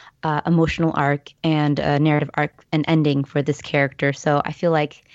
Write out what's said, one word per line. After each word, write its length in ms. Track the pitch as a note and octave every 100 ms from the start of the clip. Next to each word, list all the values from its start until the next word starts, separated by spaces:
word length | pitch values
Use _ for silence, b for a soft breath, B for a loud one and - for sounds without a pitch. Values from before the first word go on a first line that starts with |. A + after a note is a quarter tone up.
| B -
uh, 180 | D#3+ D3+
emotional 460 | - E3 D#3+ - E3
arc 360 | - C#3+ C#3+ - -
and 340 | E3 D#3 D3 C#3+
a 200 | C#3+ C#3+
narrative 300 | D3+ D3 D3
arc 300 | - D3 _ -
and 140 | D#3 D3+
ending 360 | D#3+ D3+ C#3
for 180 | C3+ D3
this 200 | C#3+ C#3+
character. 520 | - D3 C#3 - C#3+
So 280 | C3+ D#3 C#3+
I 80 | -
feel 180 | - F3
like 320 | D#3+ D3 - _